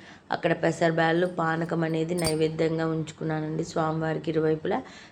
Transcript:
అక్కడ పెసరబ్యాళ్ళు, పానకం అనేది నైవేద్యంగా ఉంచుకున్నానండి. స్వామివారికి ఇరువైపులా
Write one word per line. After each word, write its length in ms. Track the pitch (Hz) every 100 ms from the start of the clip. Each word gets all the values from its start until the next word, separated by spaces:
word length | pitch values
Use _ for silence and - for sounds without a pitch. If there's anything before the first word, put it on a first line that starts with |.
| - - -
అక్కడ 220 | - 170 170
పెసరబ్యాళ్ళు, 640 | 160 160 165 165 165 170 180 175
పానకం 460 | 160 160 165 170 160
అనేది 260 | 160 160 175
నైవేద్యంగా 640 | 165 156 160 160 160 160 160
ఉంచుకున్నానండి. 720 | 160 156 - 160 156 156 160
స్వామివారికి 680 | 170 - 160 160 160 151 165
ఇరువైపులా 480 | 156 156 156 170 226 - - -